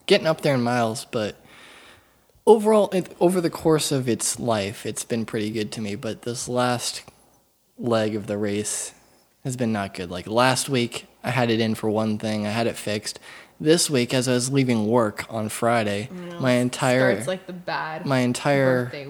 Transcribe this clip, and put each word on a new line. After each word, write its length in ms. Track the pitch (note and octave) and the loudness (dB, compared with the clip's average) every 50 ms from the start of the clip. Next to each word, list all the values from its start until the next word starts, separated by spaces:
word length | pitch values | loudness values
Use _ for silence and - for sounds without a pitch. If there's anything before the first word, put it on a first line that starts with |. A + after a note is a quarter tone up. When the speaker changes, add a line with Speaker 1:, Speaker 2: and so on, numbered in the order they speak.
| _ - | _ 2
Speaker 1:
getting 200 | G3 G3+ G#3 D#3+ | 2 4 4 2
up 140 | D#3+ - | 0 0
there 140 | - D#3 C#3 | 0 0 2
in 60 | B2+ | 2
miles, 440 | A#2+ A#2+ A#2+ B2 A#2 A2+ A2 - - | 0 0 2 2 0 0 -2 -4 -8
but 300 | - - B2 G#2+ G2+ - - - - - - - - - - - - - - _ _ _ _ _ _ _ _ _ | -8 -6 -4 -4 -4 -6 -10 -18 -20 -20 -20 -20 -20 -20 -20 -20 -20 -20 -20 _ _ _ _ _ _ _ _ _
overall, 440 | - G#3+ A#3 G#3 G#3+ A3 G#3+ G3+ - | 8 8 8 8 6 6 6 4 4
it, 240 | - F#3 E3+ - - - | 2 -2 -2 -2 -2 2
over 220 | F#3+ F3 F#3 F#3 | 2 2 4 2
the 80 | E3+ E3 | 0 -2
course 420 | - - - E3 D#3+ D3+ C#3 - | -4 0 2 2 2 4 2 0
of 160 | D3 C3+ B2+ B2+ | 0 0 0 0
its 320 | A2+ G#2 - - - - | 0 0 0 -4 -4 -2
life, 460 | C3+ B2 A2+ G#2+ G2 G2 G#2+ - - | -2 0 0 0 0 -2 -6 -6 -8
it's 180 | A#2 G#2+ - - | -8 -8 -8 -6
been 200 | - A#2+ A2+ A2 | -4 -4 -4 -4
pretty 240 | G#2 - A#2 G#2 G#2+ | -4 -4 -4 -4 -2
good 200 | A2 A#2 G#2+ G#2 - | -2 -4 -4 -6 -6
to 80 | A#2+ | -8
me. 140 | A2 G2+ G2+ | -6 -6 -6
But 280 | G#2 C#3 A2 G#2 F#2+ - | -6 -6 -8 -8 -6 -8
this 240 | A#2+ A#2+ B2 - - | -8 -8 -8 -6 -4
last 560 | B2 B2 B2 B2 B2 A#2+ - - - - - - - _ _ _ _ _ _ _ _ _ _ _ _ - | -2 0 0 0 0 -2 -4 -6 -8 -8 -12 -16 -20 _ _ _ _ _ _ _ _ _ _ _ _ -8
leg 380 | A#3+ A#2+ A#2 A2 A2 G#2+ G#2+ | -2 0 2 2 2 0 -2
of 120 | G#2+ G2 G#2 | -4 -4 -4
the 100 | G#2 G#2 | -4 -2
race 560 | G#2+ G#2 G2+ G#2 G#2 - - - - - - - _ _ _ _ _ _ _ _ _ | -2 -2 -2 -2 -4 -4 -6 -6 -8 -10 -12 -18 _ _ _ _ _ _ _ _ _
has 120 | C#3 B2+ B2 | -8 -4 -2
been 140 | B2+ A2+ | -2 -2
not 220 | A2 G#2 G2 F#2+ - | 0 -2 -4 -6 -6
good. 160 | - F#2 F2 | -10 -10 -8
Like, 180 | F2+ F2+ - F#2+ | -8 -10 -8 -2
last 420 | G#2+ A#2 B2 C3 C3 B2+ - - | 2 4 4 4 4 2 0 0
week, 380 | C#3 B2 A#2+ A#2 - - - - _ _ - | 0 0 0 -2 -4 -10 -14 -14 _ _ -6
I 60 | B2 | -4
had 180 | B2 C3 B2 A#2 | 0 0 2 2
it 100 | A2+ A2 | 2 2
in 160 | A2+ A2 A2 | 2 0 0
for 140 | - - A2 | -2 -2 0
one 280 | G#2 G#2+ A2 A2 G#2+ G#2+ | 0 0 0 0 -2 -2
thing. 280 | A2 A2 G#2+ G#2+ G#2 | -4 -4 -4 -2 -2
I 60 | G#2 | -2
had 160 | G#2 A#2 A#2 A#2 | -2 -2 -2 -2
it 80 | - | -2
fixed. 440 | - - - G#2 G#2+ - - - - - - - - - - _ _ | -4 -6 -4 -4 -4 -6 -8 -10 -12 -16 -20 -20 -20 -20 -20 _ _
This 300 | D#3+ D3+ D#3+ F3 - - | 2 4 4 4 4 2
week, 240 | D3+ B2+ A#2+ A#2 - | 2 0 0 2 2
as 140 | C3 B2 B2+ | 0 2 2
I 60 | B2+ | 0
was 180 | B2 A#2+ C3 | 0 0 0
leaving 360 | C3+ C#3 C3+ B2 A#2+ A2+ G#2+ G#2 | 2 2 2 4 2 2 2 2
work 380 | A#2 B2 A#2 G#2+ G#2 - - - | 4 4 4 2 0 -4 -10 -8
on 180 | A2 A2+ G#2+ G#2+ | -6 -6 -6 -6
Friday, 600 | - - - A#2 A#2 A#2 A2 G#2 G2+ G2+ G#2+ C3 | -4 -2 0 2 2 2 2 0 -2 -2 -4 -8
Speaker 2:
Mm, 280 | F#3 F3+ F3 F3 F3 E3+ | -10 -12 -12 -12 -8 -2
Speaker 1:
my 120 | C#3 B2+ B2 | 0 2 2
entire 580 | B2 B2 B2 B2 - - C3 B2 B2+ C3 B2+ A#2 | 2 2 0 -2 0 0 2 4 4 4 2 2
Speaker 2:
starts, 140 | G2 A#2 D#3+ | 0 -2 -4
like, 200 | F#3 F#3 - - | -6 -6 -8 -12
the 60 | F3+ | -14
bad 520 | F3+ F3 - D#3+ D3+ D#3 D#3 D#3+ D#3+ - | -12 -8 -6 -6 -6 -6 -6 -8 -8 -2
Speaker 1:
my 140 | C#3+ C3+ C3 | 0 0 2
entire, 680 | B2 B2 B2 - - D3+ C#3+ C#3 C3+ C3 C3 B2+ B2 | 2 0 0 0 0 2 2 4 4 4 4 2 0
Speaker 2:
birthday 200 | A#2+ - D3 C#3 C#3 | -2 -6 -10 -12 -10